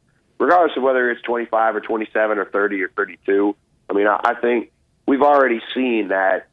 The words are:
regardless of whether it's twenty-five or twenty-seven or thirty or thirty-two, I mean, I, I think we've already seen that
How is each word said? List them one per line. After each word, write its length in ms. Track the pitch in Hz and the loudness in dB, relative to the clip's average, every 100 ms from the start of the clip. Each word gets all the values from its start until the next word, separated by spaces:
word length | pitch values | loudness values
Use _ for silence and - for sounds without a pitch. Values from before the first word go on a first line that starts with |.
| _ _ _ - | _ _ _ -4
regardless 380 | 127 180 156 135 | 2 4 2 0
of 60 | |
whether 260 | 131 127 123 | 0 0 0
it's 120 | 117 | -4
twenty-five 520 | - 120 113 113 113 107 | -4 -6 -2 -2 0 -2
or 40 | |
twenty-seven 580 | - 113 107 110 110 104 | -4 -6 -4 -2 0 -2
or 80 | 92 | -2
thirty 340 | 101 104 98 | -2 -2 -2
or 60 | 92 | -6
thirty-two, 680 | - 98 87 - 98 104 - _ _ - | -6 -8 -6 -2 0 0 -2 _ _ -6
I 40 | |
mean, 120 | 98 104 | 0 0
I, 140 | 98 | 2
I 100 | 117 117 | 0 0
think 360 | 120 120 - _ _ _ - | 0 -2 -4 _ _ _ -2
we've 160 | 135 | 2
already 380 | 143 143 131 113 - | 4 4 4 0 -4
seen 360 | 131 127 113 95 | -4 0 0 0
that 360 | 95 95 92 - | 0 0 -2 -6